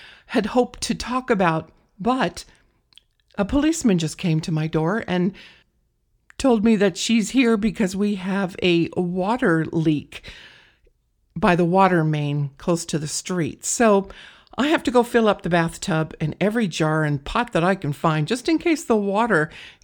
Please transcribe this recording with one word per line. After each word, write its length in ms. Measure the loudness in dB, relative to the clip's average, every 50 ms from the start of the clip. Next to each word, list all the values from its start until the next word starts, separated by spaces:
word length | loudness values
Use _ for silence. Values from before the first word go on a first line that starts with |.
| -20 -20 -20 -20 _ -4
had 180 | -2 -2 -2
hoped 340 | 0 0 0 0 0 -2 -8 -6
to 100 | -6 -6
talk 340 | -6 -6 -6 -6 -4 -2 0
about, 420 | 0 2 2 2 0 -2 -4 -8 _ _ _ _ _ -8
but 460 | -4 -2 -2 0 -2 -4 -4 -8 -16 -20 _ _ _ _ _ _ _ _ _ _ _ _ _ _ _ _ _
a 80 | -4 -4
policeman 540 | 0 0 2 2 2 0 0 2 2 2 2
just 180 | 0 -2 -4
came 240 | -4 -2 0 0 0
to 100 | 0 -2
my 160 | -2 -2 -2
door 380 | -2 -2 -2 0 0 -2 -4 -4
and 280 | -2 -2 0 0 -2 -4 -6 -14 -20 -20 _ _ _ _ _ _ _ _ _ _ _ _ _ _ _ _ -2
told 260 | 0 2 2 4 4
me 120 | 4 4
that 200 | 4 2 0 0
she's 340 | -2 -2 0 0 0 0 0
here 280 | 0 2 2 2 2 2
because 360 | 0 -2 -2 -2 -2 -2 -2
we 200 | -2 -2 -2 -2
have 420 | -4 -4 -4 -4 -2 -4 -4 -4 -2 0
a 260 | 2 2 2 2 0 -2
water 680 | -4 -4 -2 -2 -2 -2 -2 -2 0 2 2 2 2 0
leak 560 | -2 -2 0 0 2 0 0 -2 -8 -16 -20 -20 -20 -20 -20 -20 -20 -20 -20 _ _ _ _ _ _ _ _ _ _ _ _ _ _ -6 0
by 160 | 2 2 4
the 120 | 4 4
water 360 | 2 4 4 4 4 4 4 2
main 460 | 2 0 0 -2 -2 -2 -2 -2 -4 -6
close 300 | -6 -4 -2 -2 -2 -2
to 120 | -4 -6 -4
the 80 | -4
street. 600 | -6 -8 -8 -6 -4 -4 -2 -4 -4 -6 -8 -6
So 420 | -4 0 2 4 4 4 4 2 -2 -8 -20 -20 -20 -20 -20 _ _ -6
I 120 | -2 0 2
have 140 | 0 0 0
to 60 | 2
go 120 | 2 2 2
fill 260 | 2 2 2 4 4
up 140 | 2 0 0
the 80 | 0
bathtub 640 | 0 2 2 0 -4 -6 -6 -2 -2 -2 -2 -4 -6 -6
and 160 | -6 -4 -2 -2
every 260 | -2 0 0 0 0
jar 380 | -2 0 0 0 0 2 2 0
and 180 | 0 0 -2 -4
pot 300 | -4 -4 -4 -2 -2 0
that 100 | 0 2
I 120 | 2 0
can 180 | 0 -2 -4 -4
find, 340 | -2 0 0 2 0 0
just 220 | -2 -2 -2 0 0
in 80 | 0
case 280 | 0 2 0 0 0 0
the 120 | 2 0
water 540 | 2 2 0 0 0 0 2 2 2 0 0 -4 -12 -20 -20 -18 _